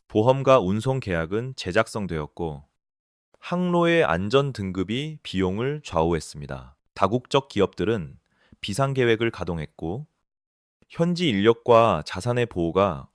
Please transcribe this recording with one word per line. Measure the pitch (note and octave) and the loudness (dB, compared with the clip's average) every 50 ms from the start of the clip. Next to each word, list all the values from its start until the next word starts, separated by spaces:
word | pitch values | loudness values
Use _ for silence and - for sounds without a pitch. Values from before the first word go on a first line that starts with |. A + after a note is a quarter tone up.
| _ _ | _ _
보험과 | - G#2+ G#2+ B2 C3 C3+ C3+ C3 C3+ C3 | 0 2 4 4 4 4 4 6 6 6
운송 | F#2+ F2+ G2 A2 G#2+ B2+ C3 C3 | 6 4 0 0 0 -2 -2 -4
계약은 | A#2+ G2+ F2+ E2 E2 D#2+ F#2+ A2 A#2+ C3 C3 | -4 -4 -4 -4 -4 -4 -4 -6 -6 -6 -10
재작성되었고 | - - F#2+ F2 G#2+ A2+ - - A2+ G2+ F2 E2+ D#2 D2+ D2 _ - F2 D#2+ D2+ C#2+ D2 _ _ _ _ _ _ _ _ _ _ _ _ _ _ _ | -10 -6 -2 0 0 0 0 -2 -8 -6 -6 -6 -6 -6 -8 _ -8 -8 -8 -8 -10 -14 _ _ _ _ _ _ _ _ _ _ _ _ _ _ _
항로의 | - - F3 F3+ F3+ F3+ F3 E3+ E3+ E3+ E3+ E3 D3+ | -12 -6 -4 -2 -2 0 2 2 2 4 4 2 2
안전 | - D#2+ E2+ F#2+ G#2 A#2 C#3 C#3+ C#3 B2 | 2 0 -2 0 2 2 2 2 0 -2
등급이 | - G2+ F#2+ F2+ F#2+ F#2 F2 A2 B2+ D3 D#3 D#3 D3+ - | -6 -6 -4 -2 -4 -4 -4 -4 -6 -6 -8 -10 -14 -12
비용을 | - - F#2+ F#2 F2+ F#2 G#2 A#2+ C#3 D3 D3+ D3 | -8 -4 -2 0 0 -2 -2 -4 -4 -6 -8 -8
좌우했습니다. | - - E2+ D#2+ E2 E2+ D#2 - - - D2 C#2+ C2+ C2+ C2+ C2 B1+ - _ _ _ - | -4 0 0 2 2 0 -2 -4 -8 -14 -14 -12 -12 -12 -12 -14 -16 -20 _ _ _ -6
다국적 | - F#2+ F#2+ G#2 B2+ B2 - - C#3 C3+ - | -2 0 0 0 0 -2 -2 -2 -2 -2 -2
기업들은 | - - G2 F2+ - - F2+ F#2+ A#2 G#2+ E2 C2+ C2+ - _ _ _ _ _ _ _ - - | -2 0 0 0 0 -2 -4 -2 -2 -4 -6 -10 -14 -20 _ _ _ _ _ _ _ -14 -10
비상 | - G2+ F#2+ C3+ C#3 C3+ | -8 -4 -2 -2 -2 0
계획을 | C3 B2 A#2 A2+ A2 A#2 A#2 | 0 2 2 2 2 0 -2
가동했고 | - - F2+ E2 F2 E2 D2+ - _ - E2 E2 F2+ B2 D3+ - _ _ _ _ _ _ _ _ _ _ _ _ _ _ _ _ | -4 -6 -6 -6 -6 -6 -8 -10 _ -10 -8 -8 -8 -8 -10 -14 _ _ _ _ _ _ _ _ _ _ _ _ _ _ _ _
현지 | - - E3+ F3 F3 E3 F3+ D#3+ | -6 -2 -2 -2 0 0 0 0
인력과 | A2 G2 G2+ A2+ A#2 - - - A#2+ A2+ A2+ A2+ F#2+ D#2 D2+ | 2 4 4 4 4 4 4 6 6 6 6 6 4 0 -2
자산의 | - - F#2 F#2 A#2+ A#2+ B2 A#2+ | -6 -10 -6 -4 -2 -2 -2 -2
보호가 | A2+ - F2+ E2+ E2+ D#2+ F#2 G2 G2+ E2 C#2 C2+ - _ | -2 -2 -2 -2 0 2 2 2 2 0 -4 -10 -16 _